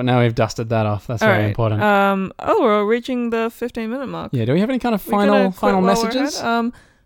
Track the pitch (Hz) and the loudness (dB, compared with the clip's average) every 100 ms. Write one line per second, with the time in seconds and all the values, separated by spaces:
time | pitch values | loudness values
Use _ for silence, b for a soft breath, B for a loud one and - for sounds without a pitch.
0 | 127 127 120 117 107 - 117 113 107 104 | 2 4 4 2 -2 -2 -2 0 0 -2
1 | - 117 220 143 104 104 113 107 208 202 | -6 0 2 2 0 0 0 2 2 4
2 | 196 190 190 - - 415 247 208 202 240 | 2 0 -4 -6 0 2 2 2 2 -2
3 | 240 247 233 226 226 - 240 240 220 262 | -2 -4 -2 -2 -4 -6 -8 -8 -8 -8
4 | 233 165 - 127 113 170 220 254 240 208 | -8 -10 -6 -2 0 0 0 -2 -2 -2
5 | - 208 202 202 190 - 208 190 190 226 | -2 0 4 4 2 0 0 2 2 2
6 | 226 254 294 - 233 233 233 - b b | 0 -2 -4 -4 -2 -2 -2 -6 b b